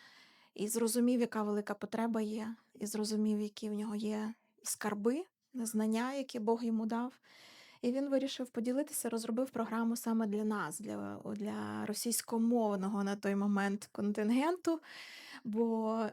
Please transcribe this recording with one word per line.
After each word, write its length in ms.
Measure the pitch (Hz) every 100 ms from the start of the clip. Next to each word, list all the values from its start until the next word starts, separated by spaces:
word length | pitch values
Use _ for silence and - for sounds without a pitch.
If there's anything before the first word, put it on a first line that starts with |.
| - - - - _
і 140 | - 208
зрозумів, 520 | 226 233 240 240 247
яка 240 | 233 220
велика 300 | 208 208 208
потреба 480 | 202 202 220 233 226
є, 340 | 214 220 220 226 _ -
і 60 | 208
зрозумів, 560 | 214 214 214 214 208
які 280 | 208 - 214
в 40 |
нього 220 | 208 214 208
є 380 | 214 214 214 226 _ _
скарби, 600 | - - 208 208 214 277 370 _ _
знання, 600 | 254 226 214 220 220 254
які 260 | 277 269 240
Бог 240 | 208 233
йому 220 | 233 220 220
дав. 280 | 233 247 - - - - - - -
І 100 | 240
він 180 | 262 285
вирішив 380 | 269 269 - 254
поділитися, 640 | - 233 254 294 - 233
розробив 400 | 226 226 226 262
програму 460 | - 226 226 226 233
саме 320 | 233 226 220
для 160 | 208
нас, 360 | 214 208 156 -
для, 400 | 208 208 202 202 -
для 600 | 208 208 214 214 214 214
російськомовного 1160 | 208 240 220 - 233 226 240 214 202 190 208
на 120 | 196 202
той 200 | 196 196
момент 540 | 202 202 202 202 -
контингенту, 880 | - 208 208 214 240 302 370 349 320 - - - - - 262
бо, 560 | 233 214 233 226 220 220 220